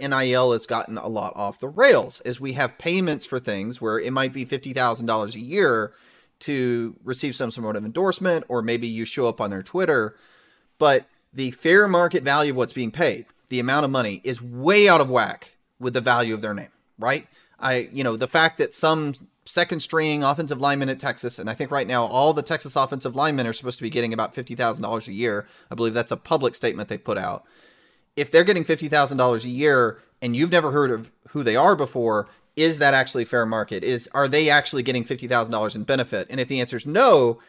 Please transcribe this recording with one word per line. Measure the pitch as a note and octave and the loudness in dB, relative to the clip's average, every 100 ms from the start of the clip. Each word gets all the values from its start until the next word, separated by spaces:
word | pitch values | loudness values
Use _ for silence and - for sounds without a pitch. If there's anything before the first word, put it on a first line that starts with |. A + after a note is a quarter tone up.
N | C#3 | -2
I | C3+ C3 | 0 2
L | B2+ B2+ | 2 2
has | A#2 - | 0 -2
gotten | A2+ - A2 | -6 -6 -10
a | - | -8
lot | A2 G2+ - | -6 -6 -6
off | G2+ - | -8 -8
the | C3+ | -8
rails, | E3 C4+ D#3 G2+ - | 4 6 6 2 -6
is | - B2 | -10 -8
we | C3+ | -8
have | C3 B2+ - | -4 -4 -4
payments | E3+ F#3 F3+ D3 - | -2 0 0 -4 -6
for | B2+ | -6
things | B2 G2+ G#2 B2 | -4 -6 -6 -6
where | A2+ A2 | -4 -4
it | G2 | -2
might | C3 C3 | -2 -4
be | C3+ | -4
fifty | B2+ C3+ C3+ | -6 -8 -6
thousand | B2+ B2 A#2 A#2 | -2 0 0 -2
dollars | A2 G#2 A2+ | -2 -4 -8
a | |
year | B2 F#3+ E3+ A2+ G#2+ _ _ _ _ _ | -6 0 2 2 -2 _ _ _ _ _
to | - C#3 B2 A#2+ A2+ - | -6 -2 0 0 -4 -8
receive | B2+ B2+ D3 A#2+ | -10 -6 -6 -6
some | B2 | -6
sort | B2 A2 G#2+ | -6 -6 -6
of | G#2+ | -6
endorsement, | B2 F#3+ F3+ F#3 E3 - | -2 -2 0 0 -2 -2
or | B2 | -4
maybe | A2+ A#2 A#2+ | -2 -2 -4
you | A2+ A2+ | -8 -6
show | - A#2+ | -2 -2
up | - | -2
on | G#2 | -4
their | G2 | -6
Twitter. | F#2 F3+ F3+ C#3 G#2+ - _ _ _ _ _ - | -6 -2 2 2 0 -6 _ _ _ _ _ 2
But | C#3 C3 - _ _ | 4 4 0 _ _
the | B2+ C3 | -8 -8
fair | - D#3+ F#3+ G#3 | -2 4 6 6
market | F3+ F3 F3 | 4 2 0
value | C3+ C#3+ D3 | 0 2 2
of | B2+ | 0
what's | A#2 | -2
being | C3 A#2 | -2 -6
paid, | C3 D#3+ G#2+ - _ - | 0 0 0 -8 _ -8
the | B2+ | -4
amount | B2 C#3 C#3 | 0 0 2
of | |
money, | C3+ A2 G2 | 0 -2 -4
is | B2+ A#2+ | -6 -8
way | A#2+ A#2+ D3 G#3 G3+ | -10 -2 4 6 8
out | E3 | 8
of | C3+ | 6
whack | B2 A#2+ - - _ _ - | 2 0 -4 -16 _ _ -10
with | B2 | -4
the | B2+ | 0
value | A#2+ A#2+ A#2 | 2 2 2
of | G#2+ | -2
their | G#2+ G2+ | -6 -8
name, | F#2 _ _ - | -10 _ _ -6
right? | A2+ C#3+ - _ _ _ | -2 -2 -6 _ _ _
I, | C3 B2 A2 | -2 -2 -4
you | C#3 | -4
know, | C3 A2+ | -4 -2
the | B2+ | 0
fact | E3 D#3+ - | 2 2 2
that | C#3+ | -4
some | - D#3+ D#3+ D3+ C3+ - _ - | 0 0 2 -2 -8 -14 _ -6
second | - F3 E3 | -2 -2 -2
string | - D#3+ D#3 D3 | -4 -2 0 0
offensive | C#3 C#3 D#3 C3+ | 0 0 -4 -2
lineman | C#3 C#3 C3+ | -2 0 -2
at | C3 | -4
Texas, | C#3 - A#2+ - | -6 -6 -8 -8
and | G#2 | -8
I | |
think | A#2 C#3 | -8 -4
right | C#3+ B2 | -4 -2
now | B2 A2+ | -2 0
all | B2 D3 | 2 2
the | D3+ | 2
Texas | - D#3+ C#3+ C#3+ | -2 -6 -4 -2
offensive | C3 C3 C3 B2+ | -2 -4 -6 -2
linemen | D#3 C#3 A#2 | 0 0 -2
are | |
supposed | A2+ B2+ - | -6 -8 -8
to | |
be | A#2 | -6
getting | B2 A#2 | -4 -2
about | A2+ G#2+ - | -2 -6 -8
fifty | B2 A#2+ | -10 -4
thousand | A#2+ G#2+ | -2 -2
dollars | G2+ A2 A2 | -6 -6 -8
a | |
year. | G2 A#2+ G#2 - _ - | -4 -4 -4 -8 _ -14
I | A#2 | -4
believe | A#2 | -2
that's | A2+ A2+ | -2 -4
a | A2+ | -6
public | - D#3+ B2+ - | -2 -2 -2 -2
statement | A#2 F#2+ G#2 | -4 -6 -8
they've | G#2 | -10
put | - G2 | -6 -6
out. | F#2+ G2 - _ _ _ _ _ _ - | -6 -8 -14 _ _ _ _ _ _ -6
If | C#3+ | 4
they're | D#3+ | 6
getting | F3+ F#3+ D#3 | 6 4 0
fifty | D#3 D#3 | -2 0
thousand | D3+ C#3 C#3 | 2 2 2
dollars | B2+ A#2 A#2+ | 2 2 -2
a | |
year | B2 D3 C3 A#2 - _ _ | 0 4 4 4 -2 _ _
and | B2 A#2+ | -4 0
you've | E3 | 2
never | E3+ D3+ | 2 2
heard | C#3+ C#3 | 2 2
of | A2+ A2 _ _ | 0 -6 _ _
who | D3+ | -4
they | A#2+ A2+ | 0 4
are | E3+ D3 | 4 4
before, | C#3 B2+ A#2 G#2+ G2+ _ _ - | 0 -2 0 0 -2 _ _ 0
is | D#3+ D3+ | 0 4
that | C#3+ | 4
actually | C3+ B2 B2+ A2+ | 4 2 -2 0
fair | B2 A2 | 0 0
market? | A2+ G2+ F#2+ | -2 -4 -4
Is, | F2+ B2 - | -2 -4 -4
are | C3+ C#3 | -2 2
they | D3 D#3 | 2 4
actually | D3 - C#3+ | 4 2 -2
getting | B2+ B2+ | -2 -2
fifty | A#2 B2+ B2 | -4 -6 -2
thousand | A#2+ A2+ | 0 0
dollars | A2+ G#2+ G#2+ | -2 -2 -4
in | |
benefit? | G#2 C3+ A#2+ G2+ F2+ | -2 -2 -2 -6 -6
And | C3 | -6
if | B2+ | -4
the | C3+ | -4
answer | B2 B2 | -4 -6
is | D3 | -2
no, | F3 C4 E3 A#2+ A#2 | 2 6 6 6 0